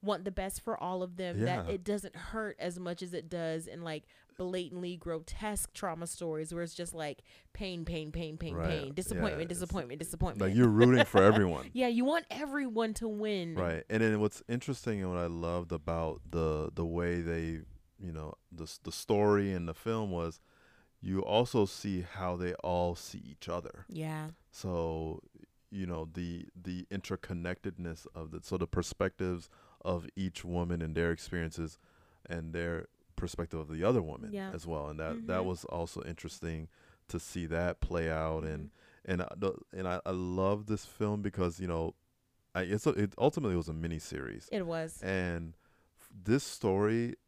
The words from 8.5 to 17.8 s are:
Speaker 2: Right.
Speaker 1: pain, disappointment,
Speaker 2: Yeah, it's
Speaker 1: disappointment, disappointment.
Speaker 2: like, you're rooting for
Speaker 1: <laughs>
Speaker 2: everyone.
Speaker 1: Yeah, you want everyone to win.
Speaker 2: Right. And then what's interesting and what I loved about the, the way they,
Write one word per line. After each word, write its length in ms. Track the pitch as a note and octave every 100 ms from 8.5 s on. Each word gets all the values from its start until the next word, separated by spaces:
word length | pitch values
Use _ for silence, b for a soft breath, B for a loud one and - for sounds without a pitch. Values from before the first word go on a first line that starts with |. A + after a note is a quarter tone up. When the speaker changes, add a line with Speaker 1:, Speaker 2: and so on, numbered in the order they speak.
| -
Speaker 2:
Right. 120 | E3
Speaker 1:
pain, 240 | D#3+ C#3
disappointment, 440 | D3+ F#3 G3 G3+ D3+ E3+
Speaker 2:
Yeah, 20 |
it's 60 | F3
Speaker 1:
disappointment, 400 | F3 F#3+ B2+ C#3
disappointment. 500 | E3 B2 F3+ A2 G2
Speaker 2:
like, 60 | G2+
you're 100 | B2
rooting 360 | G#2+ B2 B2+ -
for 180 | -
Speaker 1:
<laughs> 0 |
Speaker 2:
everyone. 480 | G2 G#2+ G#2+ D#3+ -
Speaker 1:
Yeah, 140 | B3 B3
you 180 | A#3 B3+
want 200 | E4 E4
everyone 640 | A3+ D4 C#4 C4+ A3 A3+ G#3+
to 120 | A3+
win. 480 | G#3 G#3+ G3+ E3+ D#3+
Speaker 2:
Right. 280 | F2 - -
And 140 | A2
then 160 | A2 G#2+
what's 240 | G#2+ - -
interesting 520 | A#2+ - C3 - G#2
and 80 | F#2
what 80 | F2
I 60 | E2+
loved 440 | E2+ E2+ F2 E2+
about 500 | E2+ D2+ E2+ E2 - -
the, 400 | E2+ D#2+ D#2 D#2 -
the 100 | E2
way 360 | E2 F2 F2
they, 400 | E2+ E2 E2 D#2+ - -